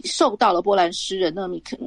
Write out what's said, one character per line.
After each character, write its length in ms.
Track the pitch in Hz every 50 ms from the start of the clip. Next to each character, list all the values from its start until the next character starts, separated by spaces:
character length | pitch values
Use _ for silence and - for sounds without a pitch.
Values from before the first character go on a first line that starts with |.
| -
受 300 | - - - 320 240 202
到 180 | - 240 202 180
了 80 | 175
波 120 | - 202 202
兰 160 | 190 170 170
诗 280 | 185 - - - 190 190
人 120 | 185 156 165
那 80 | 196
个 60 | 190 180
米 120 | 180 165
克-， 160 | - - 247 - -